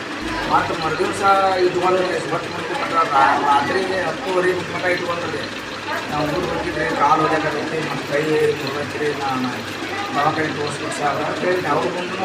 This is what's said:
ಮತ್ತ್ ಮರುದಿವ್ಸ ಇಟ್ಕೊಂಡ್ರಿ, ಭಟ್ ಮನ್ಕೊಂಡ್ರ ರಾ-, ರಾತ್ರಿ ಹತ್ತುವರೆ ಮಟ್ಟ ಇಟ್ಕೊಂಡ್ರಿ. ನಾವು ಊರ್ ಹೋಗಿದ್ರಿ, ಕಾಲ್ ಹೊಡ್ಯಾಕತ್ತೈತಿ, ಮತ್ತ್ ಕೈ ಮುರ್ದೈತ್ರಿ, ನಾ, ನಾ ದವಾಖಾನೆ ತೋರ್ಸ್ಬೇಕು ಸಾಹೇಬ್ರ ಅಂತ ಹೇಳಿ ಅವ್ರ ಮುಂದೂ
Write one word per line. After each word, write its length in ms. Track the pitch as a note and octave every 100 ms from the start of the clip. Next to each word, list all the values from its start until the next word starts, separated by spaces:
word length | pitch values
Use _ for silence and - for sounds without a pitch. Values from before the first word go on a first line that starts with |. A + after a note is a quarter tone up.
| - - - - -
ಮತ್ತ್ 220 | - - E3+
ಮರುದಿವ್ಸ 400 | D#3+ D#3 F#3 - G3 G3 F#3+ F#3
ಇಟ್ಕೊಂಡ್ರಿ, 420 | F3+ F3 F3+ F3+ F3+ E3 C#3+
ಭಟ್ 140 | - -
ಮನ್ಕೊಂಡ್ರ 480 | - - - - - - -
ರಾ-, 240 | - - -
ರಾತ್ರಿ 340 | - - F#3+ F#3 F#3+ F3
ಹತ್ತುವರೆ 460 | - F#3+ F#3 F3+ F3+ -
ಮಟ್ಟ 120 | - F3+
ಇಟ್ಕೊಂಡ್ರಿ. 480 | F3 E3+ E3+ D3+ - - - - - - - -
ನಾವು 140 | - D3 -
ಊರ್ 100 | -
ಹೋಗಿದ್ರಿ, 340 | E3 E3 - D#3+ D#3+
ಕಾಲ್ 200 | C#3+ D#3+
ಹೊಡ್ಯಾಕತ್ತೈತಿ, 540 | D#3 D#3 D3+ D3 D3+ D#3+ D3+
ಮತ್ತ್ 160 | D3 -
ಕೈ 100 | C#3+ D#3 D3+ D3+ D3
ಮುರ್ದೈತ್ರಿ, 480 | C#3+ C#3+ C#3+ - D3 C#3
ನಾ, 80 | C#3 C3+
ನಾ 60 | B2+ A2+ - - - - -
ದವಾಖಾನೆ 360 | C3 D3+ D#3 D#3 D3+
ತೋರ್ಸ್ಬೇಕು 360 | D3 - D#3 -
ಸಾಹೇಬ್ರ 260 | D3 D3 D3+
ಅಂತ 100 | D#3 F3+
ಹೇಳಿ 200 | F#3 -
ಅವ್ರ 160 | D#3 F3+ F3
ಮುಂದೂ 200 | F3+ F3+